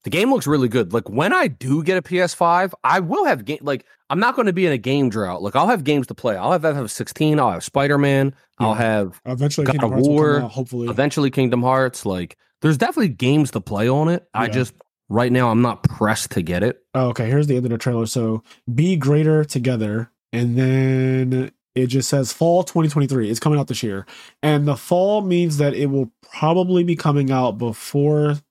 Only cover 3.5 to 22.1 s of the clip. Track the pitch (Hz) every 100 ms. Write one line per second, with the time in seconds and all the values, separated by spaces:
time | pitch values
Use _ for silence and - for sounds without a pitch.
3.5 | 151 143 135 _ _ _ 151 233 254 214
4.5 | 180 175 131 123 139 131 107 95 87 101
5.5 | 127 185 226 143 147 127 107 123 95 110
6.5 | 175 160 143 113 - 107 - 156 151 123
7.5 | 87 - 143 143 143 143 139 135 - _
8.5 | _ 110 110 113 107 98 - 123 127 147
9.5 | 156 135 139 117 - 139 147 151 143 117
10.5 | 127 127 123 120 110 143 156 139 139 131
11.5 | 123 127 131 131 - 104 92 90 - _
12.5 | _ 151 147 240 330 202 101 127 151 139
13.5 | 113 - 104 117 139 156 175 _ 107 117
14.5 | 117 123 _ _ _ _ 107 123 127 120
15.5 | 113 123 107 - - 107 110 - - 82
16.5 | 87 110 - _ 131 127 117 113 139 147
17.5 | 127 123 117 - 117 113 127 113 110 _
18.5 | - - 120 170 175 135 147 156 156 151
19.5 | 131 123 123 107 110 113 _ _ 117 120
20.5 | 120 131 131 131 131 131 131 127 127 131
21.5 | _ _ 127 127 131 127